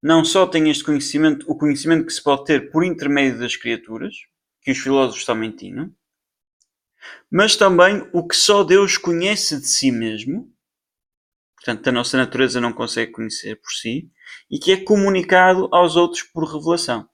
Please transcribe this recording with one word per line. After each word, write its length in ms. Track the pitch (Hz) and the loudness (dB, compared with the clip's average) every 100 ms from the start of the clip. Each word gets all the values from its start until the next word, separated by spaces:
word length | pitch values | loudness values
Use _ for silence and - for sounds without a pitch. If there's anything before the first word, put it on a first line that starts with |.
Não 220 | 147 165 | 4 2
só 240 | 160 196 185 | 4 2 2
tem 220 | 170 156 | 2 0
este 140 | 143 | 0
conhecimento, 600 | - 147 139 147 156 143 - | -2 -4 -2 0 0 0 -6
o 80 | 151 | -2
conhecimento 480 | 151 139 151 165 - | -2 -2 0 0 0
que 80 | |
se 100 | - | -4
pode 220 | - 139 - | -2 -2 0
ter 260 | - - | -2 0
por 140 | 156 180 | -2 -2
intermédio 540 | 170 143 143 135 117 | -4 -2 0 0 -2
das 160 | 120 - | -8 -8
criaturas, 600 | 120 113 - 113 175 - - _ _ _ | -6 -8 -8 -12 -12 -14 -20 _ _ _
que 100 | - | -6
os 60 | 131 | -6
filósofos 480 | 135 135 131 107 - | 0 0 0 -4 -6
também 260 | 113 113 | -4 -4
tinham, 420 | - 98 110 175 _ _ _ _ _ _ _ _ _ _ _ - - _ | -10 -14 -12 -12 _ _ _ _ _ _ _ _ _ _ _ -20 -20 _
mas 260 | 175 214 - | 0 2 4
também 540 | 196 175 180 202 160 | 4 6 6 4 -4
o 120 | 175 170 | -4 -2
que 100 | - | 0
só 280 | - 202 | 4 4
Deus 340 | 170 190 196 - | 6 4 4 0
conhece 600 | 185 170 185 208 - 156 | -2 -2 -2 -2 -4 -6
de 80 | - | -4
si 240 | - 135 | 0 0
mesmo, 600 | 120 113 107 120 180 - _ _ _ _ _ _ _ _ _ _ _ | 0 -4 -6 -8 -8 -10 _ _ _ _ _ _ _ _ _ _ _
portanto, 320 | - 110 - | -8 -4 -2
a 40 | |
nossa 240 | 123 123 131 | -2 0 0
natureza 440 | 123 127 131 123 | 0 0 0 0
não 100 | 120 | -4
consegue 400 | 113 120 - 110 | -4 -6 -4 -6
conhecer 480 | - 110 - 107 110 | -6 -10 -10 -12 -14
por 120 | - | -12
si, 380 | - 113 127 - _ - - _ | -10 -6 -8 -10 _ -20 -20 _
e 80 | 143 | -6
que 140 | 143 | 0
é 120 | 190 | 0
comunicado 840 | 190 208 196 190 175 185 185 185 185 | 2 2 4 0 2 4 6 4 2
aos 260 | 180 175 160 | 2 4 4
outros 260 | 170 - | 2 -2
por 220 | - 165 156 | -10 -8 -6
revelação. 640 | 151 156 165 - 117 - | -4 -2 -2 -2 -6 -8